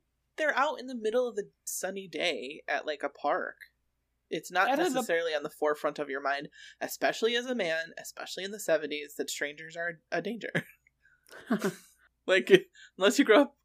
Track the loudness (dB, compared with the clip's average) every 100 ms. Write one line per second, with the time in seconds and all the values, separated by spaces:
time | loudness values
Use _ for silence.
0 | _ _ _ -2 0 2 0 -2 -8 -4
1 | 0 2 0 -4 -8 _ -10 -6 -6 -6
2 | -8 -4 -2 -2 -8 -10 -4 -4 -2 -4
3 | -6 -4 -2 -2 -4 -12 -20 _ _ _
4 | _ _ -10 -10 -2 2 2 4 2 0
5 | 0 0 0 -2 -4 -2 0 2 -2 -4
6 | -6 -4 -2 -2 -6 -16 -20 -10 -10 0
7 | -2 2 0 0 -2 -2 0 -2 -4 -12
8 | -14 -12 -12 -8 -8 -6 0 2 2 -6
9 | -8 -8 -6 -4 -6 -6 -14 -8 -8 -8
10 | -6 -4 -4 -8 -4 -6 -6 -20 _ _
11 | _ _ _ -20 -4 -2 -2 -6 -20 _
12 | _ _ 2 2 8 6 6 -20 -20 2
13 | 2 4 8 8 8 _